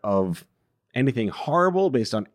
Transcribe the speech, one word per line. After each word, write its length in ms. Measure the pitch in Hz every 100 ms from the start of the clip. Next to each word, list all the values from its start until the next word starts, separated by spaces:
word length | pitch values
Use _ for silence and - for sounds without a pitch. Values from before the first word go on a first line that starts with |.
of 400 | 104 98 95 85 - _ _ _ _ -
anything 320 | 135 120 107
horrible 640 | - - 160 180 185 190
based 240 | 131 110 110
on 120 | 101